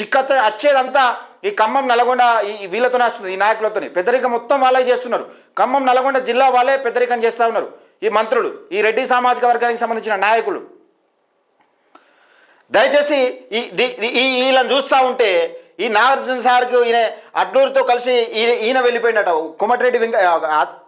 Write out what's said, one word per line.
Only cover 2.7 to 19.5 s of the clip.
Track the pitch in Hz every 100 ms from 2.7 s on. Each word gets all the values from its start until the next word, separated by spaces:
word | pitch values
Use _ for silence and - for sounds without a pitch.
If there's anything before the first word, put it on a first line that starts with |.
| 214 247 247
వస్తుంది, | 233 - 185
ఈ | 190
నాయకులతోనే. | 202 214 214 208 135
పెద్దరికం | 175 185 254 247
మొత్తం | 240 - 285
వాళ్ళే | 262 254
చేస్తున్నారు. | 247 247 247 185 - - _ -
ఖమ్మం, | 233 277 262
నల్గొండ | 254 269 262
జిల్లా | - 240 269
వాళ్ళే | 247 254 269
పెద్దరికం | 240 240 240 240
చేస్తూ | 226 226
ఉన్నారు | 233 214 131 - _ _
ఈ | 214
మంత్రులు, | 208 220 240 - - -
ఈ | 190
రెడ్డి | 214 220 247
సామాజిక | 247 247 247
వర్గానికి | 240 233 240 233
సంబంధించిన | 226 226 220 196
నాయకులు. | 202 226 208 139 - - _ _ _ _ _ _ _ _ _ _ _ - _ _ _ _ _ _ _
దయచేసి | 180 269 294 294 285 254 - -
ఈ, | 220 240
ది-, | 180 247 220
ఈ, | 226
ఈ, | 240 262 254
వీళ్ళని | 262 262 233 269
చూస్తూ | - 269 254
ఉంటే | 240 214 175 165 - - -
ఈ | 226
నాగార్జున | 214 247 269 226 254
సార్కి | 247 247 247 247 240
ఈయన | 233 220 - - 160
అడ్లూరితో | 190 262 262 269
కలిసి | 240 240 247
ఈయన, | 247 226 220 233
ఈయన | 233 220 262
వెళ్ళిపోయినట, | 240 233 233 214 190
కోమటిరెడ్డి | 160 160